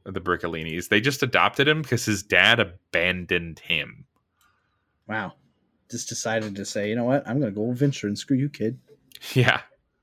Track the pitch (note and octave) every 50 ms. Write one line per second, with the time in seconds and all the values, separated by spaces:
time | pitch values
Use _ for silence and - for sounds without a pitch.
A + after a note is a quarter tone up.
0 | _ F#2+ G2 F#2+ F2 F2+ F2 E2 - E2+ E2 D#2+ D#2+ E2 D#2+ F2+ E2+ - G#2+ G#2+
1 | A2+ C#3+ C#3 - C3+ A#2+ - F2+ F2 G#2 - - C#3 D3+ D3+ D#3+ D3 - B2 G#2+
2 | - A2 G#2 F#2+ - - F#2+ F2+ F#2+ G#2+ A#2 A2+ G#2 F#2+ F2 - _ _ - E2+
3 | E2+ F2+ F#2 F2+ F2 - F#2 F2 E2+ E2+ D#2+ - - - E2+ D2+ C#2 - - -
4 | - _ _ _ _ _ _ _ _ _ _ _ _ _ _ _ _ _ _ _
5 | _ - G#2+ A2 G2 F#2 - _ _ _ _ _ _ _ _ _ _ _ B2 B2
6 | - - A#2 - - A2+ A2 A2+ G#2+ G#2 G2 G2+ G2 - - G#2+ G2+ G#2 A2+ A#2+
7 | A#2 B2 C3+ C#3+ - - A#2 D3 C#3+ G#2+ F#2+ G#2 G#2+ A#2+ B2 A#2+ C#3+ C#3 C3+ -
8 | - G#2 G#2 - - - C#3 B2+ C#3 D3 - - G#2+ A2+ C3 C3 _ _ - _
9 | _ _ - - - - - B2+ B2 B2+ - - - - _ _ _ _ _ _